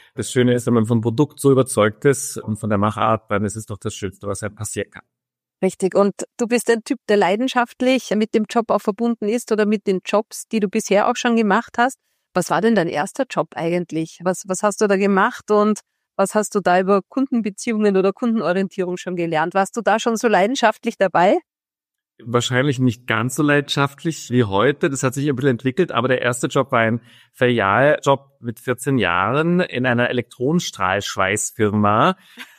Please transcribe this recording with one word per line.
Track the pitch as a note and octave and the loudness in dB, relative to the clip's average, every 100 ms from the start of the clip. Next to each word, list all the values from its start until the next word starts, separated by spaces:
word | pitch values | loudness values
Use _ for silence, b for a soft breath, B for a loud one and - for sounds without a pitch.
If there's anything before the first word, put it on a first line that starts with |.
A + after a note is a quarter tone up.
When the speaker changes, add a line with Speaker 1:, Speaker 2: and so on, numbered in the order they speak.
| b | b
Speaker 1:
das | - G#2+ | -10 -4
Schöne | B2 B2 | 0 2
ist, | B2 A#2+ | 2 2
wenn | A#2+ | 0
man | A2 | 2
vom | A#2 | 0
Produkt | A#2 A2+ D3 - | 0 0 -2 2
so | C#3 | 2
überzeugt | C3 B2+ - G#2+ G#2+ C#3+ | 4 2 0 0 2 0
ist | C3+ - - | 0 -4 -10
und | - G#2+ | -8 -6
von | A2 | -2
der | G#2 | 0
Machart, | G#2 G#2 A2+ A2+ - | 0 0 -2 -2 -2
dann | G2+ | -4
ist | G#2 G#2 | -4 -6
es | - | -12
doch | G#2 | -10
das | A2 - | -10 -8
Schönste, | G2 - G2+ | -10 -10 -10
was | G2 | -8
einem | G#2 | -8
passieren | G#2 G#2+ G#2 G2+ | -10 -10 -8 -10
kann. | - - _ _ _ _ _ | -12 -20 _ _ _ _ _
Speaker 2:
Richtig. | F#3+ - F#3 - | -4 -2 0 2
Und | G3+ - - - | 0 -2 -10 -6
du | A#3 | -2
bist | A#3+ - | -2 0
ein | A3+ | -2
Typ, | - C4+ - | -2 -8 0
der | G#3 | 2
leidenschaftlich | F3 G#3 C4 B3+ A#3+ - B3+ C4 - | 2 0 -2 -2 -4 -2 0 0 0
mit | G#3 A3 A3 | -2 0 -2
dem | G#3+ | 0
Job | A#3+ A3+ | -2 0
auch | G3+ | -2
verbunden | - G3 A#3 A#3 G#3 | -2 -2 -4 -2 -2
ist | A#3+ - | -4 -2
oder | G#3+ G#3 | 0 0
mit | G#3+ - | 0 0
den | F#3 - | -4 0
Jobs, | G#3 - - - | -2 -2 -12 -6
die | A3+ | -2
du | G3 | -2
bisher | A3 - G3 A3+ | -4 0 2 2
auch | A#3+ | 0
schon | B3 A3+ | 0 0
gemacht | G#3+ G3+ - - | 2 0 -2 -2
hast. | B3 - _ _ _ F3+ | -2 -2 _ _ _ -6
Was | E3+ | -2
war | D#3 | 0
denn | A3 G#3 | 2 2
dein | D#3 | 0
erster | C#3+ F#3 - C4 | -2 -6 -4 -6
Job | - D#3 - | -4 -6 -4
eigentlich? | E3 F3 E3+ D#3 E3 - | -2 -2 -2 -6 -8 -6
Was, | F3 F3+ F#3+ | -6 -4 -6
was | F#3 | -2
hast | G#3 - | -2 0
du | G#3+ | 0
da | G3 | 2
gemacht | G3+ F#3+ A3 - - | 2 2 0 -2 0
und | G#3+ G#3 G#3 _ _ _ - | 2 2 0 _ _ _ -2
was | G3 G#3+ | 0 0
hast | G#3 | -2
du | G#3 | -2
da | F3+ F3+ | 2 2
über | F#3+ G3 - | 4 0 0
Kundenbeziehungen | - C4+ A#3 G#3 G3 - G#3+ G#3 F#3+ | -4 -2 0 -2 -6 -4 0 2 4
oder | F#3+ | 2
Kundenorientierung | - A#3+ A3 D#3 F3+ G3 - F3+ F3+ | 0 -2 0 0 0 -2 -4 -6 -6
schon | - F3+ | -6 -4
gelernt? | E3+ D#3 E3 F#3+ | -2 0 0 0
Warst | G3 - | -2 -2
du | |
da | G3+ A3 | 0 0
schon | B3 A3+ | 0 0
so | A#3 | 2
leidenschaftlich | G3 G#3 C4+ A3 - A#3 - | 4 2 2 0 0 -6 -2
dabei? | F#3+ E3+ F#3 D#4+ - _ _ _ _ _ _ _ | 0 4 4 2 -2 _ _ _ _ _ _ _
Speaker 1:
Wahrscheinlich | A#2+ A#2+ - B2 C#3+ B2+ | -2 -2 2 0 0 2
nicht | B2+ A2+ - | 0 0 -4
ganz | A2 B2 - | -2 -2 0
so | |
leidenschaftlich | D3 C#3+ C#3+ - C#3+ - E3+ D3+ - | 2 2 0 -2 -2 -2 -8 -8 -2
wie | B2 | 0
heute. | G#2+ G2 B2 C#3+ F3 | 2 2 2 2 -2
Das | C3+ | -2
hat | C3+ C#3 | -4 -2
sich | D3 | -2
ein | B2 | 0
bisschen | C#3 | 0
entwickelt, | A#2 C3 B2+ F3+ | 0 -2 -2 -2
aber | A#2 A#2+ | 2 2
der | B2+ | 2
erste | B2 B2 D3+ | 0 -2 -2
Job | C#3+ B2+ | -2 0
war | A#2+ | 2
ein | A2+ A#2+ b b b | 2 0 b b b
Filialjob | - B2 A#2+ G2 G#2+ C#3+ D3 C#3+ C#3 - _ | 0 2 2 2 4 4 2 2 0 -2 _
mit | A#2 A2 | -12 -10
vierzehn | - B2 C#3+ C3+ | -6 -4 -2 0
Jahren | F2+ F2 G2 C#3 E3 F3 | 2 0 0 0 0 0
in | - B2 B2+ | 0 -2 0
einer | A#2+ B2 | 0 0
Elektronenstrahlschweißfirma. | B2 A#2+ - B2+ E3+ - - F#2 G2+ - - F#2+ G#2 - - G#2+ G#2 G#2 G#2+ D#3+ F#3+ | -2 -6 -6 -2 -2 -4 -4 -2 -2 -4 -2 -2 -2 -4 -2 0 2 2 4 2 0
Speaker 2:
<laughs> | B B B | B B B